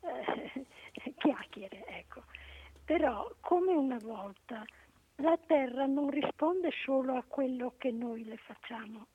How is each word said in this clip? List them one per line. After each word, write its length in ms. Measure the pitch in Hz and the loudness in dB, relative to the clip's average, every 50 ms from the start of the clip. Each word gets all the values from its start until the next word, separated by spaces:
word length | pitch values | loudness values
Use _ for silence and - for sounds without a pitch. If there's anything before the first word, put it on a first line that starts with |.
| - | -6
eh, 640 | 349 - 247 - - - - - - - 262 269 - - - - - - | -6 -6 -4 -2 -2 -2 -2 -4 -8 -8 -10 -10 -10 -16 -20 -20 -16 -16
<laughs> 240 | - - 262 - | -12 -10 -10 -10
chiacchiere, 680 | - - 311 262 - - - - 202 202 196 - 196 202 | 2 2 2 2 2 -4 -12 -12 -14 -12 -12 -12 -14 -12
ecco. 360 | - 185 175 175 - - - - - - - - - - - - - - - - | -12 -12 -12 -14 -14 -18 -18 -18 -16 -18 -18 -16 -16 -18 -18 -18 -20 -20 -20 0
Però, 420 | - 302 339 302 269 240 202 - - - _ | 2 4 4 4 4 2 0 -6 -8 -10 _
come 320 | - - 349 359 359 370 370 | 0 2 4 4 6 6 4
una 260 | 311 277 269 254 240 214 | 4 4 2 0 -2 -6
volta, 600 | 220 226 214 190 202 196 - _ - 247 220 214 - - - - _ _ _ _ _ _ | -8 -8 -8 -8 -10 -12 -14 _ -10 -10 -10 -10 -12 -16 -20 -20 _ _ _ _ _ _
la 220 | - 277 320 330 330 - | 0 4 4 4 4 4
terra 400 | - 320 294 269 247 247 254 269 | 4 4 4 4 4 0 0 2
non 240 | 269 269 277 294 277 | 2 2 2 2 2
risponde 580 | 269 - - - - - 294 311 359 381 349 330 - - - | 0 0 0 0 0 2 2 2 4 4 2 0 0 -2 -2
solo 300 | - 269 269 262 262 262 | 2 2 2 4 2 0
a 80 | 254 - | -2 -2
quello 460 | - - - 277 254 254 254 240 254 247 _ | -4 0 0 0 0 0 -2 -2 -4 -6 _
che 120 | - 262 | -2 -2
noi 340 | 233 226 240 240 233 226 226 | -2 0 -4 -4 -4 -6 -8
le 120 | 214 220 | -10 -12
facciamo. 720 | 233 - - 220 - - - 240 226 226 208 220 220 214 _ _ | -14 -14 -16 -18 -16 -12 -10 -10 -10 -10 -10 -12 -16 -16 _ _